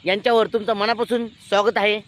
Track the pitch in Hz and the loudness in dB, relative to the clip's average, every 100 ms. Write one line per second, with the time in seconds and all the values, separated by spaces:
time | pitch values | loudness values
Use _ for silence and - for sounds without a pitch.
0 | 165 202 247 233 214 226 214 208 214 226 | -2 -2 2 2 2 -2 -2 -2 -2 -2
1 | 233 240 226 - - 202 208 226 208 208 | -2 -2 -4 -12 -2 0 2 0 0 -2